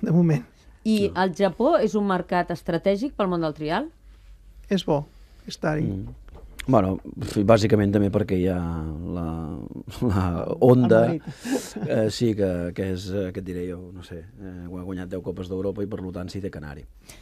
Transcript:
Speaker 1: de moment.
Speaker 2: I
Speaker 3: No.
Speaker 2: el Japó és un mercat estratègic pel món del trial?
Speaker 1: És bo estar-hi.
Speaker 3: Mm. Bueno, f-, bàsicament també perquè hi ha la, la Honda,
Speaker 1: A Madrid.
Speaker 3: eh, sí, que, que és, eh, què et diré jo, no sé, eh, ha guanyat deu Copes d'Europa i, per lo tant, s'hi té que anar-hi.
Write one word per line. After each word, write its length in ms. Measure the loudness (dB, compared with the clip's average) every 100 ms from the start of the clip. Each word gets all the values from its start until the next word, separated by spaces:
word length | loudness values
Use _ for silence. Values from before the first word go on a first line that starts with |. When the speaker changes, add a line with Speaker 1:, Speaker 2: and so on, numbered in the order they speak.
Speaker 1:
de 100 | 2
moment. 320 | 4 4 2 -2 _ -20 -6 0
Speaker 2:
I 220 | 2 2
Speaker 3:
No. 120 | 0
Speaker 2:
el 100 | -2 2
Japó 380 | 0 2 2 4
és 120 | 2 0
un 80 | 0
mercat 420 | 0 0 -2 -2 -6
estratègic 580 | -4 0 0 0 -2 -2
pel 100 | 0
món 140 | 0
del 100 | -2
trial? 360 | -4 -4 -4 -4 -12 -20 -20 -20 -20 -20 -20 -2
Speaker 1:
És 160 | -2 2
bo 160 | 0 -2 -16 -20 -20 -16
estar-hi. 360 | -6 -2 -2
Speaker 3:
Mm. 320 | -2 -4 -8 -14 -18 -20 -16 -8 4
Bueno, 300 | 4 4 -2 -6 -8
f-, 240 | -4 2 6
bàsicament 460 | 6 6 4 4
també 160 | 4 2
perquè 240 | 2 0 2
hi 120 | 2
ha 60 | 0 -2 -4 -6 -6 -6 -6
la, 100 | -6 -6 -8 -10 -10 -14 -14 -4
la 220 | 0 2 0 -2 -4 4
Honda, 380 | 8 8 8 6
Speaker 1:
A 80 | 6
Madrid. 140 | 2 -6 -10 -4 -4 -4 -8 -2
Speaker 3:
eh, 220 | 0 0
sí, 220 | 0 0 2
que, 140 | 0 0 -4 -4
que 140 | -4
és, 140 | -4 -4
eh, 200 | -4 -4
què 80 | -6
et 60 | -8
diré 160 | -6 -8
jo, 80 | -8 -12
no 100 | -16
sé, 140 | -14 -16
eh, 460 | -16 -16 -14 -14 -12
ha 180 | -10
guanyat 240 | -8 -8 -8
deu 120 | -8
Copes 240 | -8 -8 -6
d'Europa 360 | -4 -4 -4
i, 40 | -6
per 140 | -6
lo 80 | -8
tant, 160 | -8 -8
s'hi 140 | -8
té 80 | -8
que 80 | -10
anar-hi. 240 | -14 -14 -18 -20 -20 -20